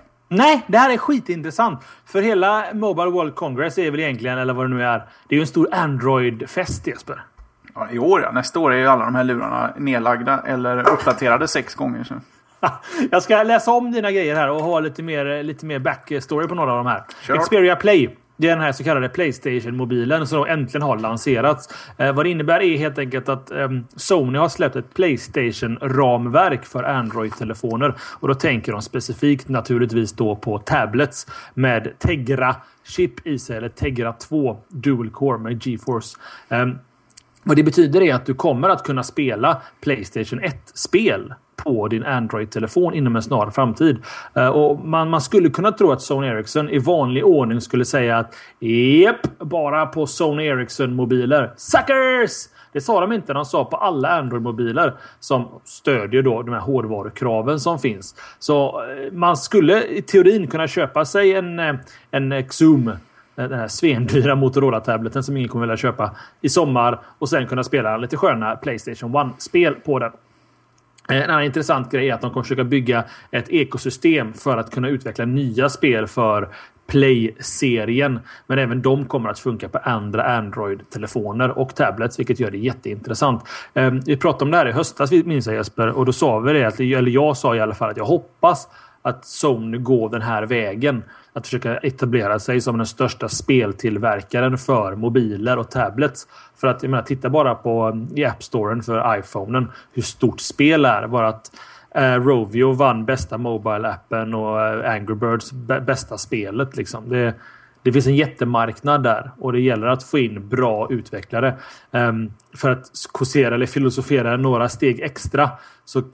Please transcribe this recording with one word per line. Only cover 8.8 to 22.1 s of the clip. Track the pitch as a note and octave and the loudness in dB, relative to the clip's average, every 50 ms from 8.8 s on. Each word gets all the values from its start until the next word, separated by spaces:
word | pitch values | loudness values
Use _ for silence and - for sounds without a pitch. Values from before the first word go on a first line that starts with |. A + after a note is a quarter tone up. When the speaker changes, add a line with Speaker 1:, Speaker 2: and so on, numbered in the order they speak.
| C3 C3+ | 4 4
Speaker 2:
alla | C3 A#2+ A2 | 4 4 2
de | A#2 B2+ | 0 0
här | B2+ B2+ | 0 0
lurarna | B2+ B2 A#2+ A2 A2+ A#2+ B2 A#2+ - - - | 0 -2 -4 -4 -4 -4 -4 -4 -4 -4 -4
nedlagda | C#3+ C#3 C3 A#2 A2+ A#2+ A#2+ A#2 A#2+ C#3 C#3 C3 | -4 -2 0 0 2 0 0 0 0 0 -2 -2
eller | - C3 C3 B2+ B2 B2 B2 B2 B2 C#3 | -2 -4 -4 -2 -2 -2 -2 2 2 2
uppdaterade | C#3+ C#3+ - C#3 A#2+ - C#3 B2 A#2 C3 D#3 D#3 | 2 2 2 0 0 2 2 2 2 2 2 0
sex | - C#3+ B2 - - | -2 -4 -4 -6 -8
gånger. | - C#3+ B2+ A#2+ A#2+ A#2+ | -8 -6 -6 -6 -6 -8
Så. | - - B2 - _ _ _ _ _ _ _ | -10 -12 -14 -16 _ _ _ _ _ _ _
Speaker 1:
<laughs> | - D#3+ - - - - F4 E4+ C4 - | -4 -4 -4 -6 -12 -10 -6 -4 -2 0
Jag | F3 F#3 - | 2 2 4
ska | - A3 G#3 A3 | 4 4 4 6
läsa | A3 A#3 A3 A3+ A#3 | 6 4 4 4 4
om | A#3+ A#3+ B3 A#3+ | 2 2 2 0
dina | A#3+ A#3 G#3 G3+ | -2 -2 0 0
grejer | G3 G3 F3 D3+ D3 | 0 0 0 0 0
här | D#3 D3+ C#3 | 2 2 0
och | D3 D#3 | 0 0
ha | D#3 E3+ F3 D#3+ | 0 0 0 0
lite | D#3 D#3 - - E3 | 0 -2 -4 -8 -8
mer, | E3 D#3 D3 C#3 C#3 C#3+ D3 D3 | -6 -4 -4 -4 -4 -4 -4 -6
lite | D3 C#3 - D#3+ | -8 -10 -10 -8
mer | D#3 D3 C3+ | -8 -6 -4
backstory | C3 D#3 C#3+ - - - D3+ C3+ - - D#3 D3 E3 D#3+ | -4 -4 -4 -4 -6 -6 -6 -6 -4 -4 -2 -2 -2 -2
på | F3+ | -2
några | F3 D#3 C3 | -2 0 0
av | B2 A#2+ | 0 0
de | B2 B2 | 0 -2
här. | A2+ F#2+ - - - - | -2 -4 -6 -10 -18 -12
Speaker 2:
Kör. | - - C3+ D3+ | -4 -2 0 0
Speaker 1:
Xperia | E3 - A3 G3+ F3+ F3+ F3 | 2 4 4 6 6 6 4
Play, | F3 - G#3 G3+ E3 B2 - - - _ _ _ - | 4 4 4 6 6 4 2 -2 -8 _ _ _ 0
det | D#3 E3 | 0 2
är | E3 | 2
den | D#3+ D#3 | 2 0
här | D3 | -2
så | C3 - C3 | -2 -2 -2
kallade | D#3+ D#3 C3+ B2+ B2+ | 0 0 0 0 -2
PlayStation-mobilen | - - F3 D3 B2+ C3 - C#3+ B2 B2 A2 A#2+ B2 B2+ B2 A#2 B2 A#2+ A#2+ B2+ D#3 D#3+ D#3 C3 | -2 -2 -2 -2 -2 -4 -4 -4 -4 -4 -4 -4 -4 -4 -4 -2 0 0 0 0 0 0 0 0
som | D#3 D3+ C#3+ | 0 0 0
äntligen | - E3 D#3 C3+ - - D3 | 0 0 -2 -2 -4 -4 -2
har | D3 C#3 A#2+ G#2+ | -2 -2 -2 -2
lanserats. | A2+ A2 A#2 A2+ - D3 C3 A2+ A#2+ D3 D3+ C3+ - - - - - - - - | -2 -4 -4 -4 0 0 2 4 4 2 2 0 -4 -14 -18 -18 -18 -14 -6 -2
Eh, | B2 C#3 | 0 0